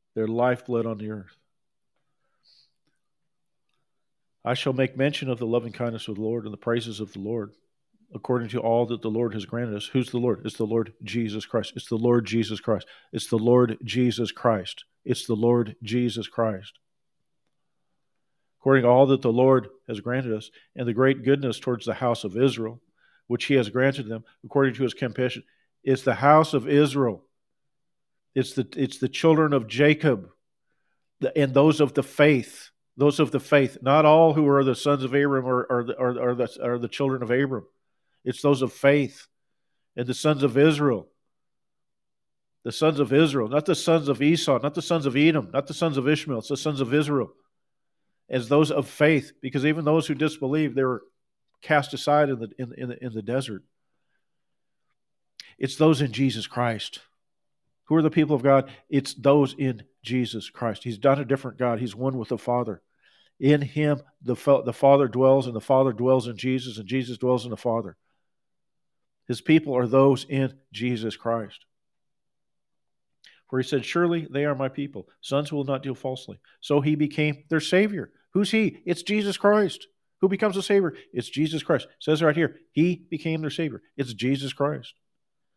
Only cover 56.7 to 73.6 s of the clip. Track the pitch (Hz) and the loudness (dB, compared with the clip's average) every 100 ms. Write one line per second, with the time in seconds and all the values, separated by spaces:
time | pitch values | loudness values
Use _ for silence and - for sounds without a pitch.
56.7 | 110 - - _ _ _ _ _ _ _ | -2 -8 -16 _ _ _ _ _ _ _
57.7 | _ _ 160 156 - 151 139 135 139 135 | _ _ 2 2 2 2 2 4 4 2
58.7 | - _ 143 139 - 139 147 135 - 135 | -8 _ -2 -2 0 4 4 4 0 -6
59.7 | 110 - _ - 127 117 110 - - 120 | -6 -14 _ -6 -4 -2 -6 -12 -6 -6
60.7 | 101 123 104 135 139 131 135 127 110 123 | -6 -10 0 2 2 0 -4 -4 -4 -2
61.7 | 113 120 101 131 131 110 117 - 123 113 | -2 -4 -4 -6 -4 -6 -6 -2 -4 -4
62.7 | 92 _ _ _ _ _ _ 131 147 143 | -10 _ _ _ _ _ _ 2 2 0
63.7 | 151 151 147 - _ 120 120 - 139 120 | -2 0 -2 -6 _ -6 -2 2 2 2
64.7 | - 139 139 131 117 131 135 123 113 - | 2 6 6 4 4 4 4 2 -6 0
65.7 | 131 135 113 127 131 117 104 123 131 123 | 2 2 0 2 2 0 -6 -4 -4 -4
66.7 | 107 98 131 123 113 127 123 120 107 123 | -12 -6 -6 -6 -4 0 0 -2 -6 -4
67.7 | 113 98 - _ _ _ _ _ _ _ | -4 -6 -14 _ _ _ _ _ _ _
68.7 | _ _ _ _ _ - 120 - 156 151 | _ _ _ _ _ -10 -6 2 2 2
69.7 | 127 120 135 139 123 - 135 131 - _ | -2 2 4 6 4 -2 -4 -4 -6 _
70.7 | 104 123 120 113 - 117 117 101 - _ | -8 -4 -4 -6 -6 -4 -4 -6 -16 _
71.7 | _ _ _ _ _ _ _ _ _ _ | _ _ _ _ _ _ _ _ _ _
72.7 | _ _ _ _ _ _ _ _ 131 | _ _ _ _ _ _ _ _ -4